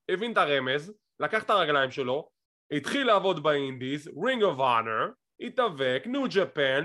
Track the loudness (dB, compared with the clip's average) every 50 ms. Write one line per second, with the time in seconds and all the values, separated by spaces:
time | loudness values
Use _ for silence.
0 | _ -6 -4 -4 -4 -2 0 0 2 2 2 0 0 0 -2 -2 -4 -8 -16 _
1 | _ _ _ -6 -4 -2 -2 -2 0 2 2 2 4 4 2 2 2 0 -2 -4
2 | -4 -2 -2 -4 -4 -8 _ _ _ _ _ _ _ -6 -6 -4 -4 -2 -2 0
3 | 2 4 4 4 4 2 0 0 2 2 2 2 0 -4 -6 -8 -6 -6 -6 -6
4 | -8 -10 -10 -4 -2 -2 0 2 2 0 2 2 2 4 4 4 2 2 0 -2
5 | -2 -4 -6 _ _ _ _ -16 -14 -6 -2 0 0 0 0 0 0 0 0 -2
6 | -2 -4 -4 -4 -2 0 0 0 0 0 0 0 0 2 2 0